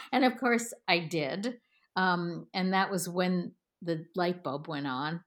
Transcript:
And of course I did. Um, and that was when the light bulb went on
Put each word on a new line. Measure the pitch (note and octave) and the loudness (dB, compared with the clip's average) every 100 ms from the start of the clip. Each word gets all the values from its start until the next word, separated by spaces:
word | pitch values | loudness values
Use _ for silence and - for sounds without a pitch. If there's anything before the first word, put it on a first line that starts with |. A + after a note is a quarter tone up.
| - | -2
And | B3+ | 4
of | B3+ A#3+ | 4 2
course | B3+ A#3 A#3 - - | 0 0 -2 -8 0
I | F3 | 2
did. | E3 E3 C3+ F#3 A#3+ A#3+ _ _ _ | 2 -2 -2 -2 -6 -8 _ _ _
Um, | F#3 F#3 F3 F3 D#3+ E3 | 0 2 2 0 -4 -6
and | F#3+ F#3 | -2 2
that | F#3+ G3 | 2 2
was | F#3 F3 | -2 -2
when | F3+ F3+ F3+ F3 - _ _ | 0 2 0 -2 -12 _ _
the | E3+ D#3+ E3 | -4 -4 -4
light | F#3 F3 F3+ | 0 0 0
bulb | C#3 D3 D#3 | -4 -6 -6
went | D3 C#3+ | -6 -4
on | B2+ D3+ E3+ | -4 -4 -6